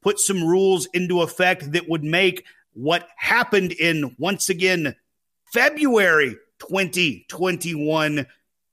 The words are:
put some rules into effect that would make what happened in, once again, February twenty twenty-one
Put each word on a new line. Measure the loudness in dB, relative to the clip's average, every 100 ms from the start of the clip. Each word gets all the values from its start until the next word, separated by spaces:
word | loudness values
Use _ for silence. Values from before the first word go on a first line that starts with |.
put | -2 0
some | 0 0
rules | 2 2 4 2 0
into | -4 0 0
effect | 0 2 0 0 -2
that | -4 -2
would | -4
make | 0 2 2 0 -10 _ _
what | -8 -2 -2 -4 -8
happened | -2 0 2 0 0
in, | 0 0 0 -4 -4
once | -4 -2 -2
again, | 0 0 0 -2 -8 _ _ _ _ _
February | 0 0 2 2 4 4 4 2 -2 _ -20
twenty | -6 -2 -2 0 -2 -2 -10
twenty-one | -4 -2 -2 -4 -4 -2 0 0 -2 -6 _ _ _ _